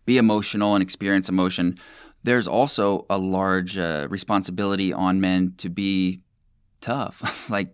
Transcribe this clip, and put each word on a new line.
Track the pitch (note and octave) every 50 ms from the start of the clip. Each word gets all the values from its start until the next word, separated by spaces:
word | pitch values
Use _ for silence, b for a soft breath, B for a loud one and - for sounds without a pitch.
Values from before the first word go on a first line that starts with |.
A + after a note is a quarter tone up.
| b
be | - B2
emotional | B2+ A2+ A2 G#2+ G#2 G2+ - - G#2 G#2 G#2 G#2
and | G2
experience | F#2 F#2 - - G2+ G2 G2 F#2+ F#2
emotion, | - F#2+ F#2+ F#2 F#2 F2+ - F2 F2+ F2+ B B B B B B B B B -
there's | A#2 B2 B2 G#2+
also | - - A#2 C3+ C#3 - - G2+ G2+ G2 - - -
a | G2
large, | G2 F#2 F#2+ F#2 F#2 F#2+ F#2+ F#2 F#2 F2+ F2+ G2
uh, | F#2+ F2 E2+ D#2+ D2 C#2+ -
responsibility | G2 F#2+ - - G#2 G2 F#2 - F2+ F#2+ G2+ G2 G2 F#2+ G2 F#2 -
on | - F#2 F#2 F#2 F#2+
men | F#2+ F#2 F#2 F#2 F#2 F2+ F#2
to | - - F2+
be | F2 G2+ G2 G2 F#2+ F#2+ F#2 F#2 F#2 F#2 - _ _ _ _ _ _ _ _ _ _ -
tough. | - - B2 C#3 G#2+ - - - - - - - -
<laughs> | -
Like, | A2 G2+ - -